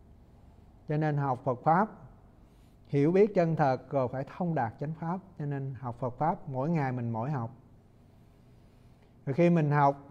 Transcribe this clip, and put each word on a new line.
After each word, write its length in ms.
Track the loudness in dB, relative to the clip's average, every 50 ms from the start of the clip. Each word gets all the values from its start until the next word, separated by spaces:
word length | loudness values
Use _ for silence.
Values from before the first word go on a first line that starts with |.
| -20 -20 -20 -20 -20 -20 -20 -20 -20 -20 -20 -20 -20 -20 -20 -16 -8 -4
Cho 80 | -2
nên 200 | 0 0 0 0
học 240 | 0 0 0 -2 -2 -2
Phật 160 | -4 -2 0 2
pháp, 260 | 4 4 4 4 0 -4 -14 -20 -20 -20 -20 -20 -20 -20 -20 -20 -20 -20 -20 -20 -20 -20 -20 -10
hiểu 260 | -2 0 2 2 4 6
biết 220 | 4 4 4 4
chân 220 | 2 2 2 2
thật 340 | 2 2 2 0 -2 -4 -4
rồi 180 | -2 -2 -2 -2
phải 160 | -4 -6 -8 -8 -6
thông 180 | -6 -4 -2 -2
đạt 200 | -2 -2 -4 -4 -8
chánh 120 | -8 -8 -8 -8
pháp. 180 | -6 -6 -6 -6 -8 -14 -12 -8
Cho 80 | -6
nên 280 | -6 -6 -6 -6 -8 -10 -8
học 160 | -10 -10 -8 -6
Phật 180 | -6 -6 -4 -2
pháp 300 | -2 -2 -2 -2 -6 -8
mỗi 220 | -6 -4 -2 0
ngày 220 | 0 0 0 -2 -2
mình 180 | -4 -4 -4
mỗi 200 | -4 -4 -4 -4
học. 200 | -4 -4 -6 -8 -10 -14 -20 -20 -20 -20 -20 -20 _ -20 -20 -20 -20 -20 -20 -20 -20 -20 -20 -20 -20 -20 -20 -20 -20 -20 -20 -20 -20 -20 -20 -20 -20 -14 -8 -4
Rồi 60 | 2
khi 160 | 4 4 6
mình 200 | 6 4 4 2
học 400 | 4 4 4 4 2 0 -6 -14